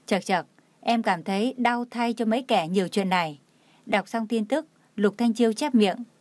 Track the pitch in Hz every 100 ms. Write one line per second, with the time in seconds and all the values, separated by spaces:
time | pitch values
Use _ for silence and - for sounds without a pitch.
0 | - 190 - 180 - _ _ _ - 233
1 | 220 175 175 196 247 254 240 240 240 233
2 | 240 233 220 233 262 202 160 190 175 202
3 | 185 180 160 147 _ _ _ _ - 208
4 | 196 226 214 226 208 294 311 _ _ -
5 | 202 202 240 220 226 220 294 247 202 208
6 | 233 _